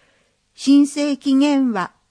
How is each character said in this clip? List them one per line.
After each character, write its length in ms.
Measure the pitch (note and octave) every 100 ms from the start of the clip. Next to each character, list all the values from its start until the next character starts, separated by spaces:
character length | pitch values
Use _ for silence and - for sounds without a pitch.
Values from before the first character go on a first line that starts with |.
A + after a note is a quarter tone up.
| _ _ _ _ _
申 320 | _ C4 C#4+ C#4+
請 300 | D4 D4 C#4
期 180 | C#4
限 380 | C4+ D4 C#4 C4
は 220 | G3+ E3+ - _